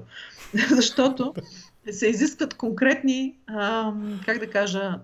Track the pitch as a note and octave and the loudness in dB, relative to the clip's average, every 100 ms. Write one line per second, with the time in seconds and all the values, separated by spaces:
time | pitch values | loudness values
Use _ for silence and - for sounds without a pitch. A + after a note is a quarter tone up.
0 | - - - - - G#3+ A3+ B3+ A#3 - | -14 -18 -18 -18 -6 0 4 4 4 4
1 | C4 C4 B3+ - - - - _ G#3+ G#3 | 2 2 -4 -6 -14 -16 -20 _ -12 0
2 | C4 G#3+ D4+ - D4 - A3+ F3+ C4 D4 | 2 4 2 0 -6 -4 -4 2 2 4
3 | C4+ C4 C4 - - G#3+ G3+ A3+ A3 G#3 | 2 0 -2 -8 -10 -4 -2 0 -2 -4
4 | G#3 G3+ F#3+ A#3 A3 G3+ G3+ F#3+ G3 F3 | -6 -6 -4 -4 -2 0 0 0 -2 -6